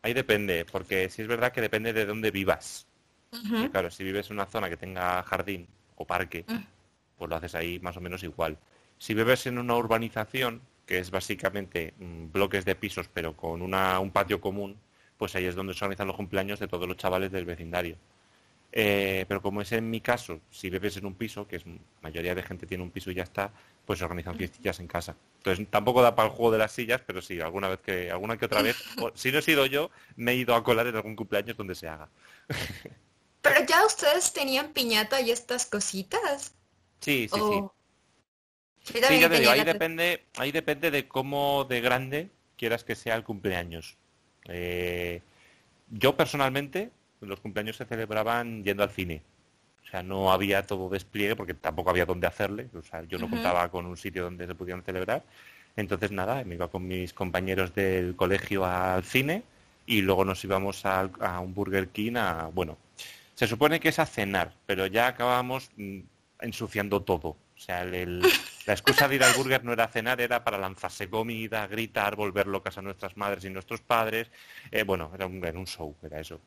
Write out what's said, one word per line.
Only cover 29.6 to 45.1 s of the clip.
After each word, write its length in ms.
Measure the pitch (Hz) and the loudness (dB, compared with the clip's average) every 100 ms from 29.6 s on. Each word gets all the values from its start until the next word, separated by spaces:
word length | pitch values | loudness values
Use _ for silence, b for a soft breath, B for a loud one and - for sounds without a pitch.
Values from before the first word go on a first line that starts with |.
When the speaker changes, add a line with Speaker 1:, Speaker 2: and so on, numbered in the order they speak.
| 139 | 4
Speaker 1:
yo, 260 | 143 160 b b - | 2 -2 b b -2
me 160 | 120 | 0
he 20 | 127 | 2
ido 200 | 123 117 | 4 4
a 80 | |
colar 240 | 113 113 120 | 6 4 4
en 80 | 110 | -2
algún 200 | 107 107 | -6 -8
cumpleaños 400 | 107 104 101 113 | -2 -2 -2 -8
donde 180 | 98 90 | -8 -8
se 120 | 82 | -10
haga. 180 | 78 76 _ b b b | -12 -16 _ b b b
<laughs> 540 | - - - - - _ _ _ _ | -8 -6 -10 -16 -20 _ _ _ _
Speaker 2:
¿Pero 200 | 294 277 254 | 6 6 6
ya 180 | 330 427 | 6 6
ustedes 480 | - 311 302 - | 6 4 4 2
tenían 400 | 339 277 262 294 | 0 0 0 0
piñata 480 | - 240 214 214 269 | -2 2 2 2 2
y 80 | 233 | 2
estas 380 | 233 - 247 - | -2 -2 -4 -2
cositas? 880 | 208 202 190 190 427 403 285 - _ _ _ _ _ | -2 -2 -4 -2 -2 0 -2 -6 _ _ _ _ _
Speaker 1:
Sí, 260 | - 139 110 | 0 0 2
sí, 140 | 104 | 0
sí. 200 | 107 101 | 0 0
Speaker 2:
¿O? 120 | 98 _ _ _ _ _ _ _ _ _ _ _ - | -2 _ _ _ _ _ _ _ _ _ _ _ -6
Yo 80 | 233 | 2
Speaker 1:
Sí, 0 | |
Speaker 2:
también 180 | 262 156 | 6 8
Speaker 1:
ya 100 | 165 | 8
te 80 | 160 | 8
digo, 120 | 120 | 8
Speaker 2:
tenía 20 | |
Speaker 1:
ahí 120 | 131 | 8
Speaker 2:
la 0 | |
Speaker 1:
depende, 600 | 156 160 160 165 170 170 _ - | 6 2 0 2 0 0 _ -4
ahí 140 | 135 | 0
depende 400 | 151 151 143 165 | 0 0 0 2
de 160 | 143 135 | 2 0
cómo 580 | 135 135 143 143 143 127 | -2 0 2 4 2 2
de 160 | 123 | 2
grande 480 | 120 123 131 143 185 _ _ - | 4 2 2 -4 -6 _ _ -4
quieras 260 | 117 113 | 0 0
que 120 | - 110 | -2 -6
sea 200 | 117 113 | 0 -2
el 80 | |
cumpleaños. 720 | 113 104 98 90 87 82 - - _ _ _ _ - | -2 -4 -2 -2 -4 -10 -14 -20 _ _ _ _ -12
Eh, 760 | 87 87 87 90 87 87 | -8 -4 -2 -2 -2 -4